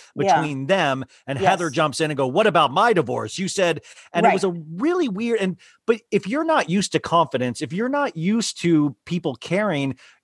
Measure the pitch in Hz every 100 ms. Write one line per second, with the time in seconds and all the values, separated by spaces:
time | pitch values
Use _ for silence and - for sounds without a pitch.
0 | - - 196 165 143 139 135 190 151 131
1 | 127 _ - 139 185 180 170 143 156 -
2 | 156 143 131 147 214 165 143 147 233 190
3 | 123 120 110 - 185 - 175 156 - -
4 | - 170 220 202 190 170 156 170 285 359
5 | 285 190 233 226 190 175 - _ - 233
6 | - 202 185 269 320 302 170 190 185 156
7 | - 170 156 127 123 120 139 170 247 285
8 | 277 160 170 226 - - 180 156 147 -
9 | - 175 160 123 - 180 214 147 139 123
10 | - _